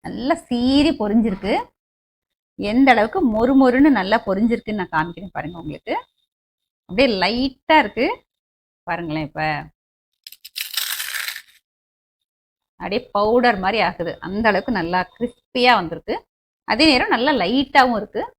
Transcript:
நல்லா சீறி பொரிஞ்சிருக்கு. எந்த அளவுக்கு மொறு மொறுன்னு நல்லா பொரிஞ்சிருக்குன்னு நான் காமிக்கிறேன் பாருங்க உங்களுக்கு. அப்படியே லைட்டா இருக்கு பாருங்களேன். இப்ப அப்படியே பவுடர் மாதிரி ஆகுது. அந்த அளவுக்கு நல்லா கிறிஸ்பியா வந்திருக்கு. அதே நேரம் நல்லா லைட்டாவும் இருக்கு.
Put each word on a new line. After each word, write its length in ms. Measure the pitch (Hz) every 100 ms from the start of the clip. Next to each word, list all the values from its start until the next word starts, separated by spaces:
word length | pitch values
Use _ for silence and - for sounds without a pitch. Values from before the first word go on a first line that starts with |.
நல்லா 300 | 269 208 247 330 -
சீறி 440 | 240 247 277 294 -
பொரிஞ்சிருக்கு. 540 | 208 226 226 190 190 330 480 _ _ _ _ _ _ _ _ - 202
எந்த 160 | 233 269
அளவுக்கு 260 | 226 220 381 285
மொறு 180 | 214 240 269
மொறுன்னு 300 | 262 247 302 240
நல்லா 160 | 190 226 -
பொரிஞ்சிருக்குன்னு 560 | 190 226 233 - 214
நான் 120 | 175 160
காமிக்கிறேன் 400 | 165 170 185 -
பாருங்க 260 | - 175
உங்களுக்கு. 320 | 156 143 - 370 - _ _ _ _ _ _ _ _
அப்படியே 200 | 190 269 196
லைட்டா 540 | 185 240 269 - - 311
இருக்கு 220 | 208 220 294 494 _ _ _ _ _ _ -
பாருங்களேன். 380 | 170 170 156 151
இப்ப 120 | 156 156 147 147 _ _ _ _ _ - - - - - - - - - - - - - _ _ _ _ _ _ _ _ _ _ _ _ _
அப்படியே 220 | 180 208 - 202
பவுடர் 420 | 214 247 247 202
மாதிரி 160 | 185 220 175
ஆகுது. 240 | 175 165 - -
அந்த 180 | 202 226
அளவுக்கு 220 | 196 202 208
நல்லா 200 | 165 185 180 _
கிறிஸ்பியா 560 | 240 - _ 254 247 226
வந்திருக்கு. 340 | 180 - - 359 _ _ _ _ -
அதே 120 | 226 320
நேரம் 240 | 277 415
நல்லா 180 | 247 262 277
லைட்டாவும் 560 | 180 254 285 285 254 220
இருக்கு. 220 | - 214 480